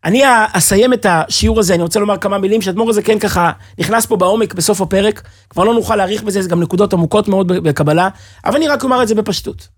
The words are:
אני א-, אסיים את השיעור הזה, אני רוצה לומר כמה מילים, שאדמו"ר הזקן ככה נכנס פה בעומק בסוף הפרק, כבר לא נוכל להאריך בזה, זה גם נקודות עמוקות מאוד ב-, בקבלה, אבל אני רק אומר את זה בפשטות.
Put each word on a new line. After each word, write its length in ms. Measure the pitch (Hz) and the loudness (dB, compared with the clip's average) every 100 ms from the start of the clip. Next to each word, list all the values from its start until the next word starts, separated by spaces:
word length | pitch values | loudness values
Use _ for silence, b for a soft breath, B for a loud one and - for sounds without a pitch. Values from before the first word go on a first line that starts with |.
אני 200 | 165 220 | 0 4
א-, 220 | 277 240 214 | 4 4 2
אסיים 400 | 190 160 196 247 | 0 0 2 2
את 140 | 247 202 | 2 2
השיעור 520 | 170 156 - 220 220 | 0 0 -2 0 0
הזה, 140 | 190 | 0
אני 80 | 175 | 0
רוצה 180 | 170 214 | 0 -2
לומר 180 | 202 196 | -2 -2
כמה 200 | 202 196 | -2 -2
מילים, 240 | 190 220 | 0 0
שאדמו"ר 280 | 196 185 226 | -2 -2 0
הזקן 280 | 208 208 220 | 0 0 0
ככה 340 | 214 180 170 - b - | 0 0 0 -2 b -8
נכנס 280 | 170 226 220 | -2 -2 0
פה 100 | 214 | 0
בעומק 380 | 180 214 208 | 2 0 0
בסוף 260 | 180 165 190 | -2 -2 -2
הפרק, 480 | 180 190 208 208 - b b | 0 0 0 -2 -10 b b
כבר 140 | - | -2
לא 100 | 196 | 2
נוכל 220 | 233 - 220 | 2 0 -2
להאריך 260 | 190 208 | 0 -2
בזה, 200 | 214 196 | -4 -4
זה 60 | 185 | -2
גם 140 | 175 | -2
נקודות 300 | 170 180 202 | -2 0 0
עמוקות 360 | 185 165 208 208 | 2 0 0 0
מאוד 240 | 190 185 | 0 0
ב-, 160 | 180 160 | 0 0
בקבלה, 400 | 139 147 156 190 196 B B | 0 0 2 0 -4 B B
אבל 120 | - 262 | -2 0
אני 120 | 311 | 0
רק 160 | 285 | -2
אומר 180 | 262 254 | 0 0
את 60 | 240 | 0
זה 60 | |
בפשטות. 540 | 220 214 196 - - - | 0 -2 -6 -8 -14 -18